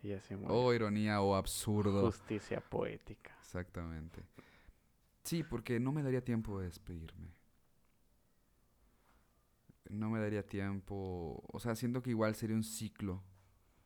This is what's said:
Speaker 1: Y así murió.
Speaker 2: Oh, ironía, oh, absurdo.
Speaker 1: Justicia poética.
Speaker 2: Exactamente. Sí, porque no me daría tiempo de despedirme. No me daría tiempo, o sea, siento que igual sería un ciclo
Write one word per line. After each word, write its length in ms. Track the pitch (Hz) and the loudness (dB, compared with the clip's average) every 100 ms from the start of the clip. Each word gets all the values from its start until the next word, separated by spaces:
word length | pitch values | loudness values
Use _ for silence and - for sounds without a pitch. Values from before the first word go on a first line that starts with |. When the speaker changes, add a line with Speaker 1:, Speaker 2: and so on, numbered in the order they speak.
Speaker 1:
Y 120 | 101 | -6
así 220 | 98 - 98 | -6 -6 -6
murió. 200 | - 113 | 0 4
Speaker 2:
Oh, 180 | 123 | 6
ironía, 480 | 120 107 104 107 104 | 4 4 2 4 4
oh, 140 | 98 98 | 6 4
absurdo. 680 | - - - 104 101 98 113 | 2 -2 2 4 6 6 6
Speaker 1:
Justicia 560 | - - 107 - - | 4 -2 -4 -2 -6
poética. 720 | - - - 110 - - - - | -4 -2 -2 -4 -12 -16 -18 -20
Speaker 2:
Exactamente. 840 | - 90 90 87 82 80 80 - 87 - - - - - _ _ _ _ | -10 -8 -6 -6 -8 -8 -10 -12 -18 -18 -20 -20 -20 -20 _ _ _ _
Sí, 200 | - 170 | -2 -2
porque 360 | 151 117 117 117 | 0 -4 0 2
no 120 | 127 | 2
me 100 | 151 | 2
daría 220 | 135 127 | 2 0
tiempo 360 | 123 113 110 98 | 2 0 0 -4
de 60 | 90 | -4
despedirme. 680 | - - 87 80 - 85 - _ _ _ _ _ _ _ _ _ _ _ _ _ _ _ _ _ - _ _ _ _ _ - - | -8 -10 -10 -10 -12 -16 -16 _ _ _ _ _ _ _ _ _ _ _ _ _ _ _ _ _ -20 _ _ _ _ _ -20 -8
No 200 | 104 107 | -2 0
me 100 | 110 | 2
daría 260 | 104 104 98 | 2 0 -2
tiempo, 1000 | 101 98 98 92 98 95 90 82 58 - | -2 -2 -4 -4 -6 -4 -4 -4 -6 -8
o 80 | - | -6
sea, 160 | 117 110 | -2 0
siento 260 | 120 127 | 0 -2
que 80 | 123 | 0
igual 240 | 113 107 107 | 2 2 2
sería 200 | 110 110 | 0 0
un 80 | |
ciclo 600 | 110 - 107 - 101 92 - - _ _ _ _ | 0 -4 -8 -4 -4 -4 -8 -20 _ _ _ _